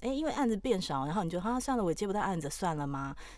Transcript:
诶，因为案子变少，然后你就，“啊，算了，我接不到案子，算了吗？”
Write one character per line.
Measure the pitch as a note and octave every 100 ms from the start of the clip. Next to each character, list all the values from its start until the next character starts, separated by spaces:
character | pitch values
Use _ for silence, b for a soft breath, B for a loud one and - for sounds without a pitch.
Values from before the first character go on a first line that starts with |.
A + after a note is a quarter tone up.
诶， | B3
因 | C4+
为 | D#4
案 | - B3
子 | G#3
变 | C4 F#3+
少， | - C#3
然 | C#3
后 | F#3+
你 | E3
就 | F3
，“啊， | G#3 B3+
算 | B3 B3
了， |
我 | F#3+
接 | - G3+
不 |
到 | G3+
案 | G3 F3
子， | C#3+
算 | - F3+
了 | D3+ C#3+
吗？” | C#3 C3+ C#3+ B